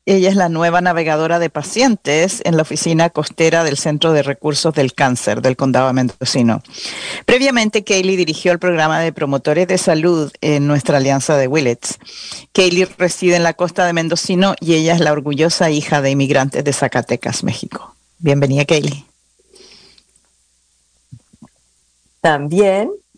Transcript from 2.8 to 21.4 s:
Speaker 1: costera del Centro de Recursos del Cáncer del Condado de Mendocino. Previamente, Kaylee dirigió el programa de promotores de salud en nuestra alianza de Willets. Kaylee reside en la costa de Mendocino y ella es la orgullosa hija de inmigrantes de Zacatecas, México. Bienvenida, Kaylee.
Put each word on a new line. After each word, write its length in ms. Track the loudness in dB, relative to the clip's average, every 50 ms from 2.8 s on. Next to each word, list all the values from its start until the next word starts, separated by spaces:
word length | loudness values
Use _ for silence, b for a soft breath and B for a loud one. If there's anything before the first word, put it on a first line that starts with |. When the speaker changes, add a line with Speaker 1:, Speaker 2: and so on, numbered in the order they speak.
| -2 0 2 2 2 0
Speaker 1:
costera 540 | 0 -4 -6 -6 -2 -2 0 2 2 2 0
del 120 | 0 -2
Centro 360 | -2 -2 -2 -2 0 0 2
de 100 | 2 2
Recursos 540 | 2 0 -4 -4 -4 -4 -2 -2 -2 -2 0
del 180 | 0 0 -2 0
Cáncer 480 | 0 0 0 0 0 -2 -4 -2 0
del 160 | 0 0 0 0
Condado 300 | 0 0 2 2 2 2
de 60 | 2
Mendocino. 680 | 0 0 -2 -4 -6 -6 -4 0 2 2 2 0 0 -4 B B B B B B B B B B B B
Previamente, 580 | B 2 2 2 2 0 0 0 0 0 -2 -2
Kaylee 340 | 0 0 0 2 2 0 0
dirigió 340 | 0 -2 -2 -2 0 0
el 80 | 0 2
programa 400 | 0 0 0 2 2 0 0 0
de 120 | -2 -2
promotores 560 | -4 -4 -4 -2 -2 -2 0 0 0 2 2 0
de 120 | 0 0
salud 520 | 2 2 2 2 2 2 2 0 -2 -4 -6 -4
en 260 | -2 0 0 2 2 2
nuestra 300 | 0 0 0 2 0 2
alianza 400 | 2 2 0 0 0 0 2 2
de 100 | 2 2
Willets. 500 | 0 0 0 0 -2 -2 -6 -10 -12 -12 B B B B B B B B B B 0
Kaylee 320 | 0 2 2 2 0 0 -2 -2 -2
reside 380 | -2 -2 -2 0 0 2 2 2
en 60 | 2
la 120 | 0 -2
costa 320 | -2 -4 -4 -2 0 -2 0
de 60 | 0
Mendocino 600 | -2 -2 -2 -2 -4 -2 -2 0 2 2 0 0 -2
y 160 | 0 0 2
ella 180 | 2 2 2 2
es 60 | 2
la 120 | 2 2
orgullosa 600 | 0 0 -2 -2 -2 0 0 0 2 0 0 0
hija 320 | 0 0 -2 -2 -2 0 0
de 80 | 0
inmigrantes 520 | 0 2 2 2 2 2 0 0 -2 -4 -2
de 80 | -2
Zacatecas, 720 | -2 -2 -2 -2 -2 -2 -2 -2 -4 -6 -4 -6 -6 -4 -4
México. 520 | -6 -6 -6 -8 -12 -14 -16 -18 -20 -20 _ _ _ _ _
Bienvenida, 460 | 0 0 2 2 2 2 2 0 0
Kaylee. 420 | 2 0 0 0 -2 -6 -8 -12 _ _ _ _ _ _ _ _ _ B B B B B B B B B B B B _ _ _ _ _ _ _ _ _ _ _ _ _ _ _ _ _ _ _ _ -20 -20 _ _ _ _